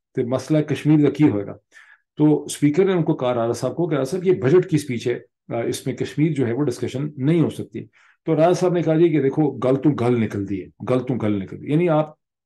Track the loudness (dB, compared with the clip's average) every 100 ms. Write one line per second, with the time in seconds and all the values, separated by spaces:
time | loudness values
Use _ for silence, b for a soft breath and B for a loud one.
0 | _ -6 -2 -4 0 0 0 -2 2 4
1 | 4 4 2 2 -6 -12 _ b b b
2 | _ 0 2 2 -2 0 0 2 2 2
3 | 0 0 -2 0 -2 -2 -4 -4 -2 -2
4 | -2 -2 0 2 4 4 4 0 -2 -4
5 | -4 -4 -8 _ -8 -4 -4 -4 -6 -6
6 | -6 0 0 2 -2 0 -2 -4 -6 -6
7 | -8 -4 0 2 0 -2 -10 -12 -14 b
8 | b b -2 2 4 4 0 0 0 2
9 | 4 2 0 0 0 0 0 2 2 2
10 | 2 2 0 -4 -6 -8 -10 -10 -2 -2
11 | -2 -2 -2 -2 -6 -10 -2 0 2 0
12 | -2 -8 _ _